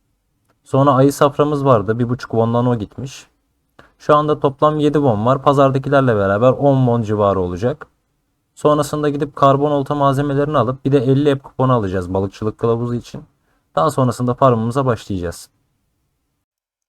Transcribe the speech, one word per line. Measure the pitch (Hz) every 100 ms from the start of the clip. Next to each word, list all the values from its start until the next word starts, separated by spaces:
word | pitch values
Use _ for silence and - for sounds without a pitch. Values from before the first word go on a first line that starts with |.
| _ _ _ _ _ _
Sonra | _ 131 143
ayı | 131 139
saframız | - 143 143 147 147
vardı. | 139 117 98 117
Bir | 120
buçuk | 123 -
won'dan | 113 113 120 123
o | 120
gitmiş. | 98 - 135 - - _ _ _ _ _ _ _
Şu | - 151
anda | 151 147
toplam | 143 135 151 151
yedi | 147
won | 151 139 104 113
var. | 139
Pazardakilerle | 139 139 135 135 135 139 131 104
beraber | 98 101 127
on | 113 143 135
won | 127 117
civarı | 107 107 101 95
olacak. | 90 90 120 151 - _ _ _ _ _ _
Sonrasında | - 151 151 143 151 151
gidip | 143 147 -
karbon | 139 135 147
olta | 147 135
malzemelerini | 147 139 135 143 139 143 147
alıp | 113 135
bir | 139
de | 139
elli | 131 135 147
ep | 135
kuponu | - - 131
alacağız | 123 98 92 90
balıkçılık | 95 98 - 107 -
kılavuzu | 117 117 120
için. | 120 - - - _ _ _ _
Daha | - 160
sonrasında | - 127 - 123
farmımıza | 123 135 117 113 127 131
başlayacağız. | 110 - 98 85 - - _ _ _ _ _ _ _ _ _ _ _ _ _